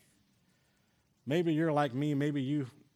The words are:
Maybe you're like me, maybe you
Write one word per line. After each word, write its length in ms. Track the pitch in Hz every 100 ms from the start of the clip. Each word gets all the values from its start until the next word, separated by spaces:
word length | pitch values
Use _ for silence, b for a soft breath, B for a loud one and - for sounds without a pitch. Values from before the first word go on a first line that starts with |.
| _ _ _ _ b b b b b b b _
Maybe 280 | 123 160 165
you're 200 | 156 165
like 200 | 147 143
me, 200 | 127 151
maybe 280 | 139 147 143
you 300 | 131 147 123 - _